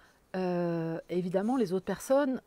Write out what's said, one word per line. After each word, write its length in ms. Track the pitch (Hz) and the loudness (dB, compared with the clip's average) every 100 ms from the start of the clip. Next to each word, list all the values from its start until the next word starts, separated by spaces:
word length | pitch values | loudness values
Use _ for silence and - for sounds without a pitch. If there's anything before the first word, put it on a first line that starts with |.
| - _ _ | -20 _ _
Euh, 640 | 185 180 175 175 170 165 165 - | -4 0 0 0 0 -2 -4 -4
évidemment, 480 | 175 180 185 214 254 | -2 0 0 0 0
les 160 | 190 | 2
autres 120 | 185 | 0
personnes, 560 | - 190 - 269 285 254 | -2 -4 2 4 4 -2